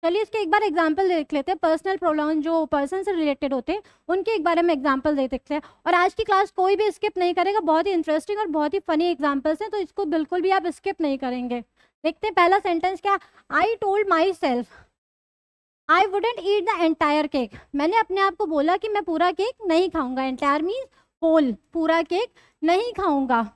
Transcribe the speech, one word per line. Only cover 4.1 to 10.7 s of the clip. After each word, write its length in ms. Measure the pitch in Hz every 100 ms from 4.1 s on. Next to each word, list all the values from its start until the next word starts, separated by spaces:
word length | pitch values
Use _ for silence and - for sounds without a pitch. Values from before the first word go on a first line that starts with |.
| 359 392
एक 100 | 440
बार 140 | 320 330
हम 120 | 349
एग्जांपल 460 | 302 277 269 302 294
दे 100 | 262
देखते 260 | 262 _
हैं। 80 | - - _ -
और 80 |
आज 200 | 349 359
की 100 | -
क्लास 260 | 427 392 403
कोई 260 | - 370 392
भी 140 | 427
स्किप 280 | - 427 381
नहीं 160 | 359
करेगा, 260 | 359 359 415
बहुत 260 | 320 311 370
ही 60 |
इंटरेस्टिंग 460 | 359 320 311 - 415
और 80 | 427
बहुत 280 | 302 294
ही 40 | 392
फनी 260 | - 311
एग्जांपल्स 580 | 349 349 285 277 311 311
हैं, 80 | 427
तो 80 | 415
इसको 260 | 349 -
बिल्कुल 360 | 392 320 302 359
भी 100 | 359
आप 160 | 381
स्किप 340 | 339